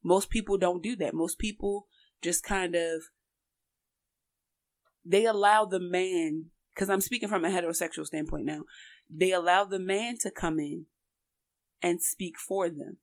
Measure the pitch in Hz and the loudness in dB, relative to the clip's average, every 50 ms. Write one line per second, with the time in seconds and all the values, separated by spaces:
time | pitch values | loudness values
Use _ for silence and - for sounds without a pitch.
0 | - 170 175 196 202 - - 220 208 - 196 190 185 175 180 180 160 208 247 202 | 4 4 4 4 4 2 -2 -2 0 0 0 2 2 2 0 0 -2 -4 -2 -2
1 | 160 135 - 160 165 175 - - - 110 107 _ - 202 202 101 202 _ _ _ | -2 -2 0 -2 -2 -2 -2 -4 -4 -4 -4 _ -4 -4 -4 -4 -6 _ _ _
2 | _ _ _ _ - 165 175 - - - 208 190 185 170 165 170 170 165 165 160 | _ _ _ _ -4 -2 -2 -2 -2 -2 -2 -2 0 0 0 0 0 0 -4 -6
3 | 160 - _ _ _ _ _ _ _ _ _ _ _ _ _ _ _ _ _ _ | -8 -12 _ _ _ _ _ _ _ _ _ _ _ _ _ _ _ _ _ _
4 | _ _ _ _ _ _ _ _ _ _ _ _ _ _ _ _ _ _ _ _ | _ _ _ _ _ _ _ _ _ _ _ _ _ _ _ _ _ _ _ _
5 | _ 170 170 202 220 226 220 202 202 202 214 214 214 185 185 185 180 175 180 180 | _ 2 4 4 6 4 4 6 6 6 8 6 6 4 0 -2 -2 0 0 0
6 | 185 185 185 175 165 156 151 160 160 165 _ _ _ _ _ - 196 196 196 190 | 0 0 0 0 0 0 -2 -4 -8 -10 _ _ _ _ _ -4 0 0 2 0
7 | 196 - 247 240 233 202 214 190 165 170 185 180 175 165 170 - 175 165 - - | 0 -2 -2 -4 -2 -2 -2 0 0 0 0 0 -2 -2 -2 -2 -4 -4 -6 -8
8 | 156 - - 151 156 160 160 151 - 143 151 151 151 _ - - - - - - | -10 -6 -6 -6 -4 -4 -4 -4 -4 -6 -6 -6 -12 _ -20 -20 -20 -20 -20 -20
9 | _ _ 156 156 185 185 185 180 170 175 175 190 202 190 196 190 185 185 190 202 | _ _ -2 0 2 2 2 2 4 4 4 4 4 2 -2 -4 -2 0 -2 -2
10 | 226 240 240 233 - 202 202 - - 165 160 156 147 147 151 170 156 _ _ _ | -2 -4 -4 -4 -6 -6 -6 -4 -4 -2 -2 -2 -4 -4 -6 -10 -12 _ _ _
11 | _ _ _ _ _ _ _ _ _ _ _ _ _ _ _ _ - 175 170 170 | _ _ _ _ _ _ _ _ _ _ _ _ _ _ _ _ 0 0 0 0
12 | - - - - 190 175 - - - - 190 196 185 175 165 143 156 - - - | 0 -4 -4 -4 -6 -8 -8 -10 -8 -4 -2 0 0 0 -2 -4 -10 -10 -12 -16